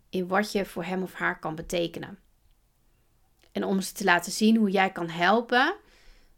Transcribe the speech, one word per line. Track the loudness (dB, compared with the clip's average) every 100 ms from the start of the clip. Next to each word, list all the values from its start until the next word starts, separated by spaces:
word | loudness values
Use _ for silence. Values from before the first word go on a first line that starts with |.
| _
in | -6 0
wat | 0 0
je | -2 -4
voor | -6
hem | -6 -4
of | -6
haar | -4 -4 -2
kan | -6 -8
betekenen. | -6 -4 -4 -6 -14 -16 _ _ _ _ _ _ _ _ _ _ _ _ _
En | -6
om | -2 -2
ze | -4
te | -2
laten | 2 2 0
zien | 2 4 6
hoe | 4
jij | 2 0
kan | -2 -6
helpen | 0 2 2 2 2 2 -2 _ _ -20 -20 _